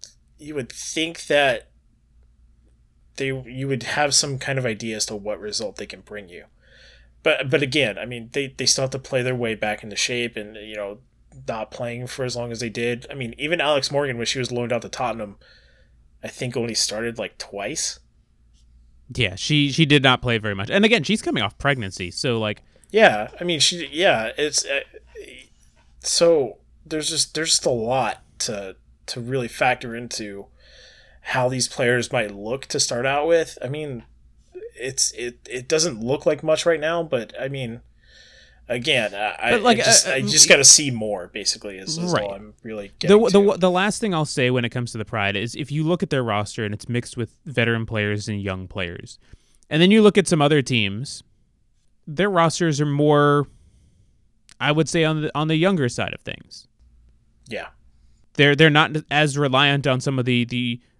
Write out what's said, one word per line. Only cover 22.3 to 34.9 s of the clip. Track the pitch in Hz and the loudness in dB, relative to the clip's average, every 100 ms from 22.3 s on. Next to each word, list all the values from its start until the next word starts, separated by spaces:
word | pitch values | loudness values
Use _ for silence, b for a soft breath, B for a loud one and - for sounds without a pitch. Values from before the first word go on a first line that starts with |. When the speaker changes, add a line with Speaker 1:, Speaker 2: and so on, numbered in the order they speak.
| 113 | -2
Speaker 2:
like, | 107 104 _ b b | -2 -6 _ b b
Speaker 1:
Yeah, | 202 208 110 107 - | 4 4 4 -4 -6
I | 175 | -4
mean, | 160 | 0
she, | - 175 151 | 0 0 -8
yeah, | 143 185 123 110 127 | 2 2 4 0 -2
it's, | 147 143 - | -2 -2 -2
uh, | 139 - - - 453 370 127 131 _ _ _ _ - | -6 -6 -18 -20 -20 -18 -20 -20 _ _ _ _ -12
so | - - 170 165 123 - _ _ 151 | -4 4 6 6 4 -4 _ _ -8
there's | 156 147 | -6 -4
just, | 160 - | -2 -4
there's | 151 160 | -2 0
just | - 175 | 0 2
a | |
lot | 120 110 127 113 - _ _ | 0 0 0 0 -4 _ _
to, | - 104 98 92 _ _ - | -8 -6 -10 -16 _ _ -14
to | - | -10
really | 117 135 117 | -6 -4 -6
factor | - 131 123 127 117 | 0 0 0 -4 -10
into | 120 - 107 98 101 b b b b b b b | -10 -10 -10 -12 -16 b b b b b b b
how | - 131 127 | -6 -2 0
these | 127 123 | 0 -4
players | - 123 123 113 | 0 2 2 0
might | 127 107 101 | -2 -4 -6
look | 104 - - | -8 -8 -6
to | 147 | -4
start | - 120 131 | -2 -2 0
out | 143 156 | 0 4
with. | 170 156 - | 2 2 -6
I | 127 | -8
mean, | 147 151 123 - _ _ _ _ 359 453 - | -8 -8 -10 -14 _ _ _ _ -18 -18 -10
it's, | 123 | -8